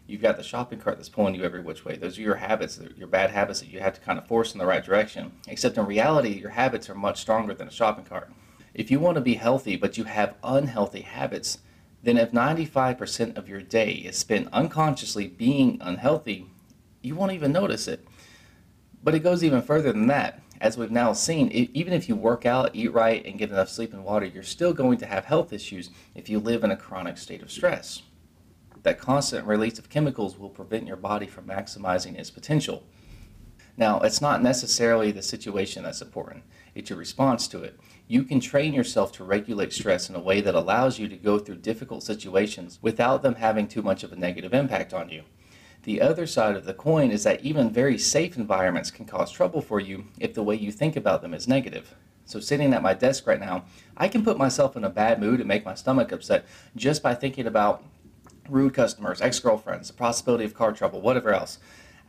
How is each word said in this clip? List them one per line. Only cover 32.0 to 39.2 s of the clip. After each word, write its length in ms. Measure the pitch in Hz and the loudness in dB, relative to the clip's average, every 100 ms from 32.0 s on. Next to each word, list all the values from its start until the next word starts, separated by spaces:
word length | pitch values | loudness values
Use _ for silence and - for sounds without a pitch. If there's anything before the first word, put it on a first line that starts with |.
| 90 85 | -2 -12
its 140 | - | -14
potential. 540 | - - 151 - - - _ - - - - - - - - | -14 0 0 0 -8 -12 _ -20 -20 -20 -20 -20 -20 -16 0
Now, 220 | 110 104 | 2 4
it's 200 | 110 - | 2 2
not 200 | 147 87 | 0 2
necessarily 720 | 123 120 117 - 117 113 107 | 2 2 0 2 4 4 2
the 100 | 101 | -2
situation 640 | - 110 107 98 95 95 | -6 -8 -6 -4 -4 -6
that's 180 | 90 - | -10 -10
important. 440 | - - - - - - - - | -12 -12 -12 -16 -20 -20 -20 -16
It's 120 | - | -10
your 100 | 90 | -10
response 500 | 80 - 135 117 - | -10 0 2 2 -4
to 140 | 90 | -8
it. 140 | - - - - - | -14 -16 -20 -20 0
You 160 | 120 | 0
can 160 | 131 135 | 2 0
train 340 | - 143 156 | 2 2 2
yourself 400 | 135 113 113 95 | 0 0 2 0
to 120 | - | -2